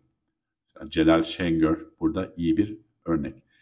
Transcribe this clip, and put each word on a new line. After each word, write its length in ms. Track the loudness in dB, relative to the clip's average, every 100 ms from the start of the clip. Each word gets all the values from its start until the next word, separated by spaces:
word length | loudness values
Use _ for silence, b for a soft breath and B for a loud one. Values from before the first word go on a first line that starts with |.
| _ _ _ _ _ _ _
Mesela 160 | -18 -6
Celal 320 | 0 4 4
Şengör 640 | 2 -2 0 2 2 0 -6 -4
burada 320 | -2 -2 -6 -2
iyi 200 | 0 0
bir 220 | 0 -6 _ _
örnek. 380 | -4 -4 -4 -10 _ _